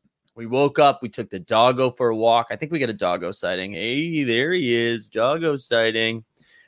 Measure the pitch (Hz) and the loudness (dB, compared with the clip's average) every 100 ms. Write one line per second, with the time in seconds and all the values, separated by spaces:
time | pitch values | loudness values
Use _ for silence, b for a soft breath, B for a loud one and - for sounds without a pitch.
0 | _ _ _ - 117 135 143 151 143 131 | _ _ _ -14 -4 2 2 6 4 4
1 | 117 - 107 95 - 110 123 127 131 - | -6 -8 -10 -10 -2 4 4 4 -2 0
2 | 120 110 113 117 117 110 151 165 123 104 | -2 2 2 2 0 -6 -6 -2 -2 -2
3 | 90 87 87 - 90 92 95 85 113 135 | -2 -2 -4 -6 -4 -4 -6 -6 -4 -4
4 | 170 160 131 117 151 185 127 117 117 117 | -4 -2 0 0 0 -2 0 0 0 -2
5 | 104 110 123 160 165 139 - 117 113 113 | -6 -2 0 0 -2 -2 0 0 2 0
6 | 113 113 - b b b | -2 -2 -10 b b b